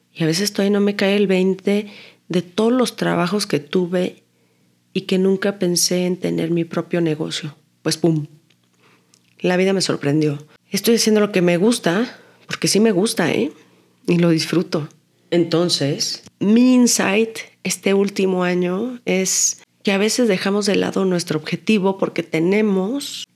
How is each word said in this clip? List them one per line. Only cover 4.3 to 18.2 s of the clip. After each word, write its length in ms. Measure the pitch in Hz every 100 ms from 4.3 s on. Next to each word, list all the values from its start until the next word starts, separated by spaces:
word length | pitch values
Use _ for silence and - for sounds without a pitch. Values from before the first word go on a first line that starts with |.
| _ _ _ _ _ _
y 80 | 190
que 160 | - 185
nunca 400 | 190 190 202 202
pensé 480 | 180 175 - 180 180
en 100 | 180
tener 340 | 170 170 165
mi 140 | 170
propio 380 | 165 175 170 175
negocio. 520 | 165 151 165 - 151 - _ _
Pues 160 | 160 156
pum, 300 | 170 156 147 - _ _ _ _ _ _ _ _ _ -
la 180 | 180 180
vida 160 | 190
me 80 | 190
sorprendió. 560 | - - 143 156 151 143 - _ _
Estoy 240 | 196 226
haciendo 260 | 220 226 214
lo 120 | 208
que 100 | 190
me 160 | 175 175
gusta, 600 | 214 240 170 190 247 - - _ -
porque 200 | - 165
sí 140 | -
me 120 | 226
gusta, 380 | 180 226 - 160
¿eh? 220 | - 285 - _ _ _ _ -
Y 100 | 175
lo 140 | 170
disfruto. 580 | 160 - 160 165 165 147 _ _ _ -
Entonces, 920 | 175 170 165 175 - 139 170 - - - -
mi 360 | 190 233 254
insight 640 | 247 233 - 185 208 226 - - _
este 300 | 185 - 196
último 500 | 196 202 202